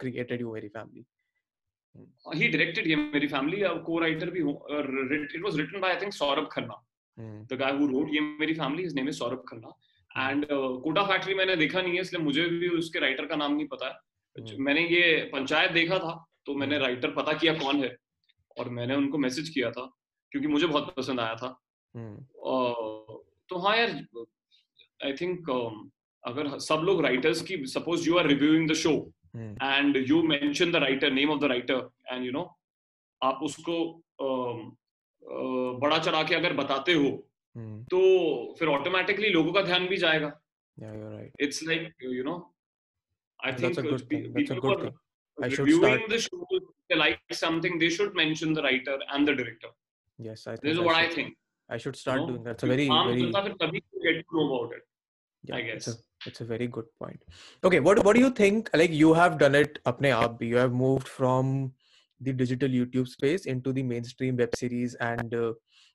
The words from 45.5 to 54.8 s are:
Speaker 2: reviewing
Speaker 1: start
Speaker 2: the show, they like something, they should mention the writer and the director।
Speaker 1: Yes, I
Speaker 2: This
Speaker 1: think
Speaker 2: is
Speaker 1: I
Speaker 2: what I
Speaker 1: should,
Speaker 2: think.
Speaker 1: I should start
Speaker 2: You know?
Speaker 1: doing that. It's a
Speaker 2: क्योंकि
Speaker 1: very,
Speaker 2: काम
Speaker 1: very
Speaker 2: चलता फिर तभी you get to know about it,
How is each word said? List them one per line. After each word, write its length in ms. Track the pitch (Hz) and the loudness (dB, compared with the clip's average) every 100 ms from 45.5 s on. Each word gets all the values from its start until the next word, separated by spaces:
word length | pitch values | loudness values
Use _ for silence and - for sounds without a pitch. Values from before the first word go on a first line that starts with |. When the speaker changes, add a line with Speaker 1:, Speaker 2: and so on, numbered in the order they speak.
| 139 139 | 0 4
Speaker 2:
reviewing 300 | 165 190 - | 6 6 4
Speaker 1:
start 200 | 220 226 | 0 -2
Speaker 2:
the 120 | - | -2
show, 320 | 180 - 185 | -8 -4 -4
they 420 | 185 _ _ 165 | -4 _ _ 2
like 420 | 156 175 _ 165 | 2 0 _ -4
something, 380 | 170 165 180 170 | 0 0 0 0
they 140 | 165 165 | 0 2
should 280 | 202 175 | -2 2
mention 320 | 156 156 160 156 | 0 0 -2 0
the 80 | |
writer 500 | 139 131 127 139 - | 0 0 -2 -6 -4
and 140 | 139 147 | 2 2
the 80 | 131 | 2
director। 420 | 117 113 113 _ _ _ _ - | -2 -10 -18 _ _ _ _ -16
Speaker 1:
Yes, 240 | 113 110 - | -14 -12 -12
I 60 | |
Speaker 2:
This 80 | 113 | -6
Speaker 1:
think 120 | 143 | -2
Speaker 2:
is 40 | 165 | 0
Speaker 1:
I 40 | |
Speaker 2:
what 120 | 175 165 | 4 4
I 60 | 165 | 2
Speaker 1:
should, 80 | |
Speaker 2:
think. 200 | 165 - - _ _ _ | -2 -8 -12 _ _ _
Speaker 1:
I 80 | 117 | -8
should 180 | 139 131 | -8 -8
start 240 | - 131 | -2 -2
Speaker 2:
You 60 | 165 | -2
know? 60 | |
Speaker 1:
doing 120 | 123 | -6
that. 60 | 117 117 | -8 -4
It's 60 | |
a 40 | - | 0
Speaker 2:
क्योंकि 100 | 127 | 2
Speaker 1:
very, 120 | 143 | 4
Speaker 2:
काम 180 | 151 175 | 2 2
Speaker 1:
very 140 | 123 | 0
Speaker 2:
चलता 200 | 120 196 202 | 0 0 -4
फिर 60 | - | -4
तभी 180 | 165 - | -4 -4
you 220 | - - | -8 -4
get 160 | 165 160 | -2 -2
to 160 | - 165 | -2 -2
know 100 | 143 | 0
about 180 | 131 117 | -2 -6
it, 60 | 117 | -12